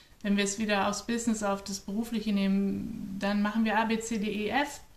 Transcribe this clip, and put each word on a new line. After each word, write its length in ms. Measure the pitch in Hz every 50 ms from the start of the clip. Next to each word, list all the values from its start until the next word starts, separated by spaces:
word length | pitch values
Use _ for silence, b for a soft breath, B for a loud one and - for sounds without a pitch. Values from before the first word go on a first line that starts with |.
| b b b b
wenn 140 | - 202 202
wir 80 | 202 202
es 140 | 196 - 226
wieder 300 | 220 208 208 196 202 208
aufs 180 | 202 - -
Business, 360 | - 233 226 - 240 220 220
auf 200 | 214 196 196 196
das 180 | - 208 196 -
Berufliche 520 | - 202 196 220 233 - 233 214 214 220
nehmen, 840 | 202 196 196 196 196 196 196 196 196 202 208 - - - 202 196 190 196
dann 220 | 196 202 208 202
machen 220 | 208 208 214 226 220
wir 140 | 220 202 220
A, 60 | 226
B, 140 | 220 226 220
C, 180 | - - 233 208
D, 80 | 202
E, 220 | 214 190 208 214 208
F 300 | 233 269 294 294 - - - - -